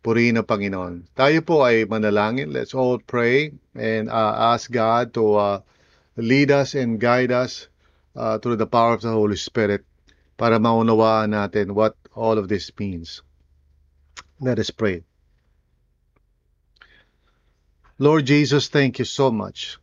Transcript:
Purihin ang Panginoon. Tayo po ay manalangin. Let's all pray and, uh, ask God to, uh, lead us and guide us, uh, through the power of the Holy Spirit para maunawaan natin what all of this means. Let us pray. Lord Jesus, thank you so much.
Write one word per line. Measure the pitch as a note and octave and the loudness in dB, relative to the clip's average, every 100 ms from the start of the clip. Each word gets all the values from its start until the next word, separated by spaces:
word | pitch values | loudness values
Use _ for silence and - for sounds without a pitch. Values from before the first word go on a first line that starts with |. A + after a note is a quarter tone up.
Purihin | A#2 A2+ A#2+ A#2 | 0 2 2 2
ang | A2 | 0
Panginoon. | G#2+ G2+ F#2+ F2+ F2 F2 | -2 -2 -6 -8 -12 -16
Tayo | - C3+ D#3+ | 0 2 2
po | D#3+ D#3+ | 2 2
ay | B2+ A2+ | 4 2
manalangin. | A2 A2 G#2+ G#2 G#2 B2 - C2+ | 0 -2 0 0 0 -2 -6 -6
Let's | B2 | -6
all | C3 B2+ B2 | -4 -2 -2
pray | - B2 A#2 C3 D3+ C#3+ _ - | -4 -2 0 0 -2 -8 _ -8
and, | A2+ A2 A2 | -4 -4 -4
uh, | A2+ G#2+ G#2+ A2+ A#2 | -2 -2 0 0 0
ask | - | -2
God | A#2+ A2 A#2 B2 | -2 0 0 -2
to, | B2 A2 G#2 | 0 2 2
uh, | G2+ G2 _ _ _ _ _ - | 0 -2 _ _ _ _ _ -8
lead | A2+ C3 C#3+ | 0 2 4
us | C#3 C3+ | 2 0
and | C#3+ B2 A2 | -4 -4 -2
guide | A#2+ B2 B2+ | 0 2 2
us, | B2 B2+ - - _ _ _ _ - | 0 -2 -8 -18 _ _ _ _ -8
uh, | A#2 A2 | -6 -4
through | B2 A2+ | -4 -2
the | A2 | 0
power | A#2+ A#2 A2+ | 2 2 2
of | |
the | A2+ | -2
Holy | A2 G#2 G2 | 0 0 -2
Spirit | - - G#2 G2+ _ _ _ _ _ _ | -6 -2 0 0 _ _ _ _ _ _
para | A#2 A2+ | 2 2
maunawaan | A2+ A2+ A2+ A2 A2 A2 G#2+ G#2+ | 2 2 2 4 4 2 0 -2
natin | G2+ G#2+ G2 | -2 -4 -4
what | G2+ A2 - _ - | 0 -2 -2 _ -6
all | A2+ A2 | -2 0
of | F#2+ | -2
this | G2+ - - | -6 -6 -10
means. | G#2 F2 E2 - _ _ _ _ _ _ _ _ _ - - _ | -10 -8 -14 -20 _ _ _ _ _ _ _ _ _ -20 -20 _
Let | B2+ A2+ | -4 -2
us | G#2+ | -4
pray. | - A2 F2 - _ _ _ _ _ _ _ _ _ _ _ _ _ _ _ _ _ - _ _ _ _ _ _ _ _ _ _ _ | -4 -4 -4 -12 _ _ _ _ _ _ _ _ _ _ _ _ _ _ _ _ _ -20 _ _ _ _ _ _ _ _ _ _ _
Lord | C#3 D#3 | 2 2
Jesus, | C3+ D3 C#3+ C#3+ - | 4 2 4 0 0
thank | D3+ C3+ - | 0 0 0
you | |
so | B2+ - C3+ | -8 0 0
much. | A2 G2 - - - | 0 -6 -12 -16 -16